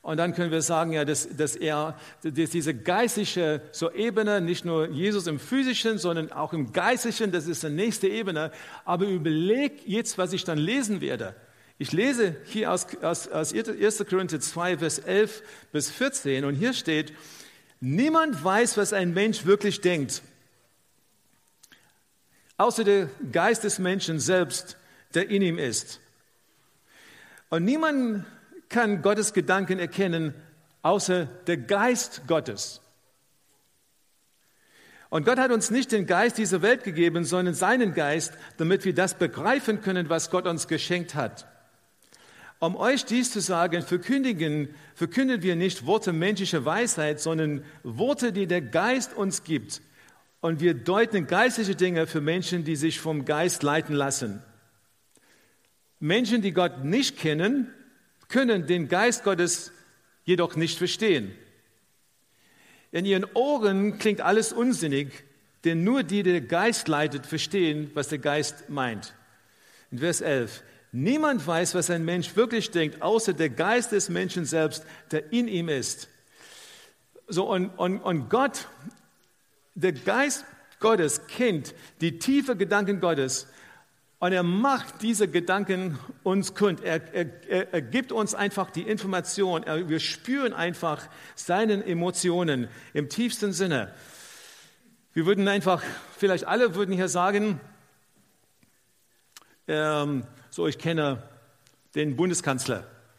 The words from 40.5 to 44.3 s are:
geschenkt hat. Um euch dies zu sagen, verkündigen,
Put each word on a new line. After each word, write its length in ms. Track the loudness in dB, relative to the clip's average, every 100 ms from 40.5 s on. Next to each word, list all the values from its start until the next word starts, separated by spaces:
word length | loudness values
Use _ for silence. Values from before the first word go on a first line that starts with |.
| -4 -2
geschenkt 460 | -4 0 -2 -2 -4
hat. 320 | -4 -6 -20 -20 _ _ _ _ _ -20 -20 -20 -20 -4
Um 180 | -4 0
euch 280 | 0 0 0
dies 260 | -2 0
zu 100 | -4
sagen, 420 | -2 0 0 0
verkündigen, 880 | -2 -4 0 0 0